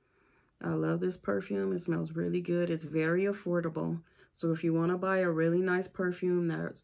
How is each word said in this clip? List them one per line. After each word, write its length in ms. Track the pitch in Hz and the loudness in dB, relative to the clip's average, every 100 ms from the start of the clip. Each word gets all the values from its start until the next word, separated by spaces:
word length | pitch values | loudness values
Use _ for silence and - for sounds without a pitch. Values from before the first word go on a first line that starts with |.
| _ _ _ _ _ - | _ _ _ _ _ -8
I 80 | 170 | -4
love 300 | 160 160 170 | -2 0 0
this 160 | 180 175 | -2 -4
perfume. 560 | - 202 190 196 196 | -2 -2 -2 -2 0
It 80 | 185 | -2
smells 300 | 170 165 165 | -2 -2 -2
really 280 | 160 175 175 | -4 -2 -2
good. 280 | 175 175 175 | 0 0 0
It's 160 | 160 | -2
very 400 | 151 160 160 175 | -2 0 2 2
affordable. 800 | 196 202 180 175 165 160 165 165 - _ - | 0 -2 0 0 0 -2 -4 -4 -8 _ -20
So 160 | - 165 | -4 -2
if 120 | 160 | 0
you 120 | 165 | 2
wanna 240 | 165 170 180 | 2 2 0
buy 200 | 185 190 | 2 2
a 120 | 180 | 2
really 320 | 160 165 175 | 4 4 4
nice 260 | 185 180 185 | 2 0 -2
perfume 600 | - 180 175 185 175 170 | -2 -2 0 0 2 0
that's, 340 | 160 165 - | -2 -4 -8